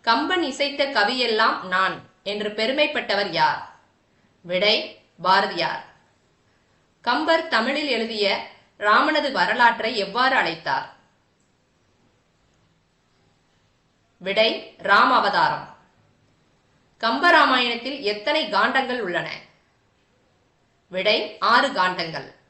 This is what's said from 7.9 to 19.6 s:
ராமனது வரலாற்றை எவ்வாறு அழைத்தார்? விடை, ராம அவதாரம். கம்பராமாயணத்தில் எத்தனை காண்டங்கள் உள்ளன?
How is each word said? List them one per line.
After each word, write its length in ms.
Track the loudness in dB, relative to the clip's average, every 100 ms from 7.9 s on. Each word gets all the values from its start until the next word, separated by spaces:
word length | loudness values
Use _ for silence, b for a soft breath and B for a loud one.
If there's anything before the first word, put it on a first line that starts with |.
| -2 -4 -2 -2 -2 -8 -20 _ _
ராமனது 540 | 2 4 4 0 0
வரலாற்றை 680 | 0 0 4 4 4 -4 -4
எவ்வாறு 380 | -4 0 2 2
அழைத்தார்? 540 | 0 -4 -4 -4 -6 -18 _ _ _ _ _ _ _ _ _ _ _ _ _ _ _ _ _ _ _ _ _ _ _ _ _ _ _ _ _ _ _ _
விடை, 580 | -2 2 2 0 -10 -10
ராம 380 | 2 4 6 4
அவதாரம். 640 | 2 2 0 0 -10 -20 _ _ _ _ _ _ _ _ _ _ _ _
கம்பராமாயணத்தில் 1000 | -2 2 4 6 6 2 0 -4 -8 -4
எத்தனை 480 | -4 -4 -2 -2 0
காண்டங்கள் 520 | 0 0 0 -2 -4
உள்ளன? 400 | -4 -4 -6 -12 -18 _